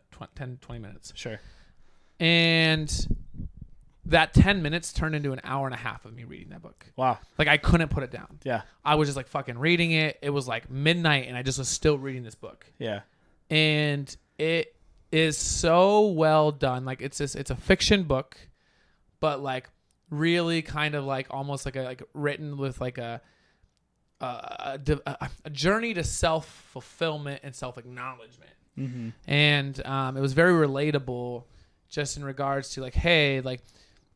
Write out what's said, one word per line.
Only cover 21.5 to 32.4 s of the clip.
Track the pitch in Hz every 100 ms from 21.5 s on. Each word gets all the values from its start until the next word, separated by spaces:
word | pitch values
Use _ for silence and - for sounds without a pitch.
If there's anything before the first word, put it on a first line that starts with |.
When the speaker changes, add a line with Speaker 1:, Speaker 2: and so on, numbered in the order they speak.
| 139 139
Speaker 1:
like | 135
a, |
like, | 127 127 -
written | - 143 139 151 143
with, | 139 127
like, | 127 123
a, | 117 117 - _ _ _ _ _ _ _ _ _
a, | 131 123 - -
a, | - 135
div-, | 139 143 -
a, | 143 131 - 156
a |
journey | 143 156 214 233
to | 190
self-fulfillment | 160 - 170 160 151 - _ 131 - - 165 151 143 139
and | 139 127
self-acknowledgement. | 131 123 120 123 127 123 113 _ - _ _ -
Speaker 2:
Mm-hmm. | 135 123 113 - -
Speaker 1:
And, | 143 147 147 139 135 -
um, | 135 131 135
it |
was | 139
very | 131 175
relatable | 175 147 135 151 143 131 123 123 120 - - _ _ _
just | - 143 147
in | 139
regards | 135